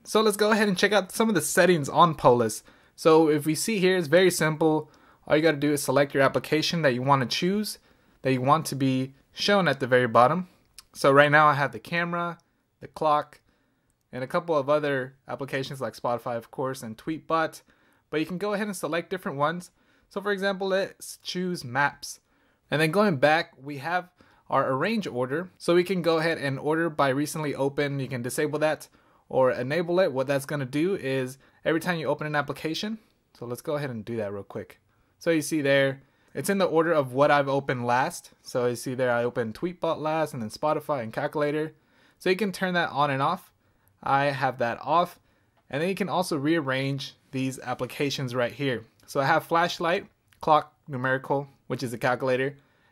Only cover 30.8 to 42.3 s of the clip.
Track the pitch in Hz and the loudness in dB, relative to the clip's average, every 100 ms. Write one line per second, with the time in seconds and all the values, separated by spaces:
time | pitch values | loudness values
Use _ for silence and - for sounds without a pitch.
30.8 | 175 196 135 135 127 131 _ _ - 160 | -2 -2 -2 -4 -4 -8 _ _ -2 -2
31.8 | 170 170 131 147 151 151 139 139 156 160 | -2 -4 -4 -4 -4 -4 -4 -6 -6 -6
32.8 | 214 220 _ _ _ _ 120 123 - 147 | -6 -10 _ _ _ _ -12 -8 -6 -4
33.8 | 139 117 107 117 101 101 98 113 - - | -4 -8 -6 -6 -6 -8 -10 -12 -12 -18
34.8 | _ _ _ _ 175 165 143 160 139 139 | _ _ _ _ 0 0 0 0 2 4
35.8 | 135 135 _ _ _ 143 139 196 180 156 | 2 -2 _ _ _ -6 -2 0 2 2
36.8 | 165 156 131 127 147 147 139 139 139 127 | 4 2 2 2 4 4 2 -2 -2 -2
37.8 | 120 123 151 - - _ - 127 123 120 | 0 2 0 -6 -16 _ -6 -2 0 -2
38.8 | 135 127 127 120 120 123 113 107 180 175 | -6 -2 0 2 0 -2 -6 -6 -8 -4
39.8 | 165 156 151 160 151 135 107 - 151 151 | -4 -4 -2 -2 -4 -6 -10 -4 -2 -2
40.8 | 147 143 113 139 143 151 147 151 156 - | -2 -4 -4 -6 -4 -2 -2 -2 -4 -10
41.8 | _ _ _ _ 180 | _ _ _ _ -2